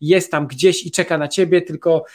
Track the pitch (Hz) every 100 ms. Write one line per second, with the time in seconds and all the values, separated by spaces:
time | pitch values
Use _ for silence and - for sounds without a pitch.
0 | 147 185 180 151 143 131 180 175 175 -
1 | 170 160 147 - 175 180 175 156 170 160
2 | -